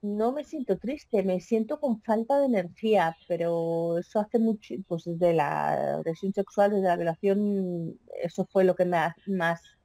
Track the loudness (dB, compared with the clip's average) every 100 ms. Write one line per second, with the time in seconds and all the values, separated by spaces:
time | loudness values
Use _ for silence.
0 | -6 -2 -2 -2 -8 -10 -4 -4 -2 -8
1 | -2 0 0 -2 0 -2 0 -2 -2 -2
2 | 0 -2 2 2 4 2 -2 -4 2 4
3 | 2 -2 _ -2 0 0 0 -2 0 -2
4 | -2 -4 0 2 2 0 -6 -12 -8 -8
5 | -6 0 2 4 0 0 0 0 0 -2
6 | -4 -6 -4 -4 -4 2 2 4 2 0
7 | 0 0 0 2 0 -2 -2 -4 -8 -10
8 | _ -8 -8 -4 -2 2 2 4 0 2
9 | 0 -4 -6 -2 0 -2 -8 _